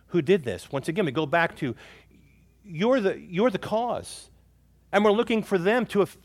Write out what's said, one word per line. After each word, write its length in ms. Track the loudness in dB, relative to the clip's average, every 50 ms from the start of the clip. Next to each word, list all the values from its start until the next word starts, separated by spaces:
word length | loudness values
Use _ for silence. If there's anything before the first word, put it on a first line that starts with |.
| _
who 140 | _ -2 0
did 220 | 2 2 2 2 2
this. 280 | -2 -6 -8 -8 -8
Once 160 | -8 -6 -6
again, 180 | -4 -2 -2 -2
we 60 | 0
go 140 | 0 -2 0
back 300 | 2 2 2 2 0 -2
to, 180 | -4 -6 -6 -6 -8 -14 -20 -20 -20 -20 _ _ -20 -20 _ _ _ _ _ _ _ -18
"You're 360 | -10 -4 0 2 2 2 2
the, 200 | 2 0 -2 -4
you're 300 | -8 -4 0 2 2 2
the 80 | 0
cause." 720 | -2 -4 -4 -2 -2 -2 -2 -4 -6 -8 -12 -16 -18 -20 -20 _ _ _ _ _ _ _ _ _ _ _ _
And 120 | 2 4 4
we're 80 | 4
looking 300 | 4 2 2 0 0 -2
for 160 | 0 0 -2
them 300 | 0 2 2 2 2 0
to, 180 | 0 2 2 0 0 -2 -10